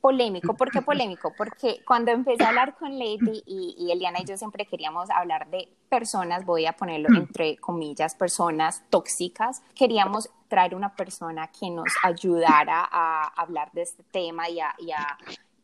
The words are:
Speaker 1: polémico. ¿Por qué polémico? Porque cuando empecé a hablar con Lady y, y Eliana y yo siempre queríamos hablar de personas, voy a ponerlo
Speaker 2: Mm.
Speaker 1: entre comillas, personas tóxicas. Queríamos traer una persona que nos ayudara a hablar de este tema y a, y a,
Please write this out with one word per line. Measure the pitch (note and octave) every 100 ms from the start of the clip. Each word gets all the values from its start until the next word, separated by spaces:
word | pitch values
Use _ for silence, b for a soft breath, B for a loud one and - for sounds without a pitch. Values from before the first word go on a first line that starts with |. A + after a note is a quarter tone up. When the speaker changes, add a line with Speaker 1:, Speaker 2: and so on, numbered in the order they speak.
Speaker 1:
polémico. | C4+ C4 A#3 F#3 E3+ A3
¿Por | C4
qué | -
polémico? | B3+ C#4+ A3+ F3+ D#3+ -
Porque | G#3+ - B3+ -
cuando | - A#3+ A#3
empecé | A#3 C4 A#3
a | A#3
hablar | A#3+ C4+ -
con | D4+ C4+
Lady | A#3 G#3 A3 A3 -
y, | F#3+ F3 -
y | F3
Eliana | F3 F3+ F3
y | F#3
yo | F#3+
siempre | G#3+ G#3 G#3
queríamos | F3 D#3 E3 F#3+
hablar | F3+ F3 D#3+ D3+
de | F#3 F3+ _ _
personas, | B3 A#3 G#3 F3 F3 F#3
voy | E3+ D#3+
a |
ponerlo | - F#3 D#3+ D3+
Speaker 2:
Mm. | G#3
Speaker 1:
entre | D3 - D#3+ -
comillas, | - E3+ D3+ C#3+ D#3
personas | - F3+ - E3+ D#3 D#3+ - _
tóxicas. | G3 - - F3 - A3+ C4 _
Queríamos | - B3 A3 G3 G#3 A3 _ _
traer | F#3+ F3+ F#3
una | G3+ -
persona | F#3+ - E3 D#3+ D#3+ -
que | F#3+
nos | E3+ - -
ayudara | F#3 F3 F#3+ E3+ E3 D3+ D3+ E3 F3+
a | E3+ E3 D#3+ D3+ -
hablar | E3 D#3+ D3+
de | E3+
este | F3 - _
tema | F#3+ E3+ E3 E3+
y | E3+
a, | D#3 -
y | E3+
a, | D3+ D3 C#3+ B B _ _